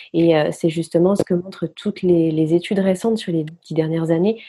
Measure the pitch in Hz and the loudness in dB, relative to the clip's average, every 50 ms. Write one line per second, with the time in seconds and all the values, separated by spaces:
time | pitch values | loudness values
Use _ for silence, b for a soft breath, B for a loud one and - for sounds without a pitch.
0 | B B - 165 170 170 160 156 147 170 170 - - 165 156 170 160 - - 165 | B B 0 2 4 4 4 4 2 -2 -2 -2 -2 -2 -2 -2 -4 -2 0 2
1 | 175 185 202 196 - - 180 175 180 190 180 - 170 160 - - - 214 202 - | 2 2 2 0 0 -2 -2 -4 -4 -8 -10 -10 -10 -10 -10 -8 -8 -8 -6 -2
2 | - 180 180 170 160 165 156 156 160 156 165 175 175 - 214 196 190 190 190 185 | 0 2 4 4 2 2 0 0 0 2 2 0 0 0 -2 0 0 0 0 0
3 | - 226 226 220 - 190 170 165 151 156 165 - _ - 160 160 160 156 160 165 | 0 -2 -2 -2 -2 -4 -4 -4 -4 -6 -10 -16 _ -6 -4 -2 -2 0 -2 -2
4 | 160 160 165 160 180 214 226 226 B | 0 0 0 2 2 0 -2 -4 B